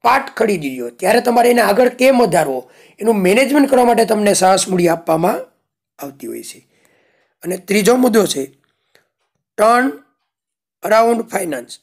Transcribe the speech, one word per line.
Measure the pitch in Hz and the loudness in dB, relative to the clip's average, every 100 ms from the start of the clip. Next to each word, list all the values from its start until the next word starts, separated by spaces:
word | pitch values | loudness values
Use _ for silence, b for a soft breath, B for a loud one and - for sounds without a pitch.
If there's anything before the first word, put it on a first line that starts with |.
પાર્ટ | 240 269 262 | 2 0 -2
ખરીદી | - 226 185 143 | -4 -2 -2 -6
લ્યો | 127 120 | -8 -10
ત્યારે | - 185 226 | -6 0 0
તમારે | 240 240 240 | 2 2 2
એને | 240 | 2
આગળ | 202 202 247 | 2 2 0
કેમ | 247 254 254 | 2 2 4
વધારવો | 220 170 147 127 - b b _ | 2 0 -2 -6 -12 b b _
એનું | 214 214 | -2 0
મેનેજમેન્ટ | 180 220 269 294 277 | 2 2 2 2 2
કરવા | 254 240 | 2 2
માટે | 226 | 2
તમને | 226 214 208 | 0 0 0
સાહસ | 190 185 190 185 | 2 2 2 0
મૂડી | 180 170 | 0 0
આપવામાં | 165 - 160 175 240 - _ _ _ _ _ | -2 -2 -2 0 -4 -10 _ _ _ _ _
આવતી | 143 135 113 | -16 -14 -14
હોય | 117 | -14
છે. | 113 - _ _ _ _ _ _ _ _ | -16 -20 _ _ _ _ _ _ _ _
અને | 170 175 | -10 -10
ત્રીજો | - 208 196 254 | -2 0 2 2
મુદ્દો | 254 220 180 | 2 2 0
છે | 139 135 _ _ _ _ _ _ _ _ _ _ - | -4 -10 _ _ _ _ _ _ _ _ _ _ 0
ટર્ન | 214 240 269 - _ _ _ _ _ _ _ _ | 2 2 0 -8 _ _ _ _ _ _ _ _
અરાઉન્ડ | 202 220 233 233 | 0 2 2 0
ફાઇનાન્સ. | - 196 170 135 117 - | -4 -8 -6 -8 -12 -20